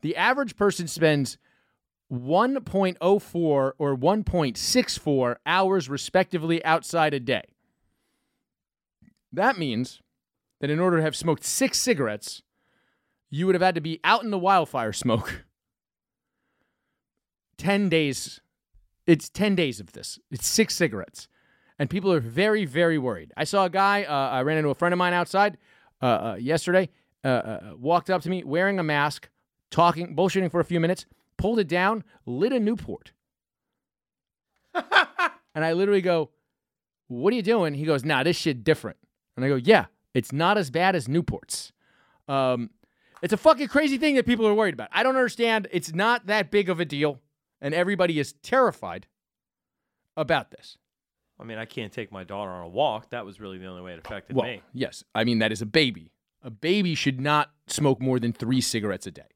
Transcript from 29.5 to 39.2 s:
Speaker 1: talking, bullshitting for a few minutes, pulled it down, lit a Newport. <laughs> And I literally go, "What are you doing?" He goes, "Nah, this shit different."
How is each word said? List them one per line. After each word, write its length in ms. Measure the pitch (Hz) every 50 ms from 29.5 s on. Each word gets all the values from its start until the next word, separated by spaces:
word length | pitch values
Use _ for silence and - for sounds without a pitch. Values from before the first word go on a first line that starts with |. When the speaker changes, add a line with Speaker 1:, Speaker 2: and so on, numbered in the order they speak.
| _ _ _ _ -
Speaker 1:
talking, 420 | - 170 175 135 156 175 180 165
bullshitting 380 | 143 185 190 - 190 190 165 139
for 80 | 175
a 40 | 160
few 140 | - 175 170
minutes, 260 | 165 165 185 - - _ _ _ _ _ _
pulled 220 | - - 196 233 226
it 80 | 202
down, 380 | 147 165 175 180 196 220 220 - _ _ _ _
lit 260 | - 123 131 175 247 269
a 80 | 247
Newport. 500 | 214 208 233 208 - - 98 - _ - _ _ _ _ _ _ _ _ _ _ _ _ _ _ _ _ _ _ _ _ _ _ _ _ _ _ _ _ _ _ _ _ _
<laughs> 100 | 359 339 - 403 392 330 - - - 359 320 - - _ _ _
And 80 | 151 156
I 80 | 165 165
literally 280 | 175 196 202 202 196
go, 300 | 175 185 175 165 151 - _ _ _ _ _ _ _ _ _ _ _ _ _ _ _
"What 260 | _ 120 120 131 190 240
are 40 |
you 60 | 247 190
doing?" 320 | 185 233 226 180 156 143
He 100 | 139 151
goes, 200 | 156 151 139 117
"Nah, 180 | 156 151 131 131
this 120 | 165 170
shit 280 | - - 165 139 123 107
different." 320 | - 156 - - 107 78 _ _ _ _ _